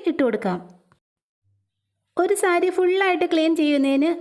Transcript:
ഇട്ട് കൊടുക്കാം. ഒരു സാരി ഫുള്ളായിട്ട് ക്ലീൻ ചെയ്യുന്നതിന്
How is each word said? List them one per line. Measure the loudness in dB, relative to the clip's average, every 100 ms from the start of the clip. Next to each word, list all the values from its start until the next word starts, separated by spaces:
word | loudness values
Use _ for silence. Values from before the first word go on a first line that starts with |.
| -2
ഇട്ട് | 0
കൊടുക്കാം. | -2 -2 -4 -6 -8 -20 _ _ _ _ _ _ _ _ _ _ _ _ _ -2
ഒരു | 0 2
സാരി | 2 2 0 0
ഫുള്ളായിട്ട് | 0 2 0 0 0 0
ക്ലീൻ | 0 0
ചെയ്യുന്നതിന് | 0 2 2 0 0 -2